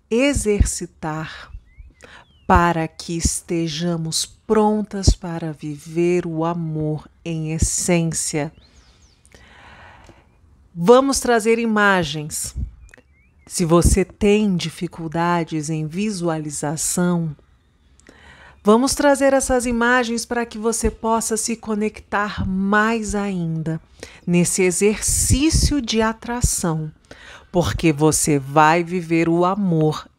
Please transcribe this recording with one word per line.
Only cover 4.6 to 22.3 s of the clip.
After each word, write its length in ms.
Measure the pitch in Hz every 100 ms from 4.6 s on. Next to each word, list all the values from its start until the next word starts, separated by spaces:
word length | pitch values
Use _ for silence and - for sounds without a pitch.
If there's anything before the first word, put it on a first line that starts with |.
| 208 214 202 202 185
para 420 | - 175 165 160
viver 760 | 143 151 143 165 160 175 175 175
o 200 | 160 165
amor 640 | 175 160 156 151 151 - _
em 280 | 170 160 156
essência. 1000 | 160 - - - 170 165 151 - 156 143 - _ _ _ _ _ _ _ - - - - - - - - - _ _ _ _ _
Vamos 460 | 170 175 247 277 254
trazer 400 | 240 233 214 233
imagens. 960 | 233 214 202 185 151 156 156 - - - - - - - _ _ _ _ -
Se 200 | - 165
você 400 | 170 160 196 180
tem 500 | - 208 208 214 175
dificuldades 1120 | 156 - 175 - 160 165 170 175 160 156 147
em 160 | 156 156
visualização, 1500 | 175 214 185 170 160 151 143 147 151 - - 175 175 160 143 _ _ _ _ _ _ - - - - - -
vamos 320 | 208 226 269 -
trazer 360 | 285 277 269
essas 340 | 269 262 254 247
imagens 580 | 233 240 254 233 233 -
para 180 | 240
que 140 | 233 214
você 320 | 226 220 220
possa 480 | 214 226 226 - 220
se 180 | - 226
conectar 920 | 220 208 214 - - 202 208